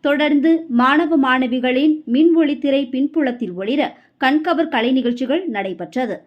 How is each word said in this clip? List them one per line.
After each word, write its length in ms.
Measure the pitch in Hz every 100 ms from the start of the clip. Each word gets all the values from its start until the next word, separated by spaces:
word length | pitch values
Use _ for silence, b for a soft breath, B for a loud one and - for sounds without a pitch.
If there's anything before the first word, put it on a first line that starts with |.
தொடர்ந்து 500 | 294 285 302 285 311 330 330
மாணவ 420 | 240 254 302 320 320
மாணவிகளின் 760 | 269 254 254 254 254 254 311 311
மின் 280 | 233 247 330
ஒளித்திரை 480 | 330 294 294 277 269 254
பின்புலத்தில் 640 | 254 285 330 269 240 214 175
ஒளிர 240 | 202 285 240 b b _
கண்கவர் 540 | 262 302 330 320 330
கலை 160 | 254 233
நிகழ்ச்சிகள் 520 | 262 240 240 254 320 359
நடைபெற்றது. 680 | 214 190 175 170 247 240 170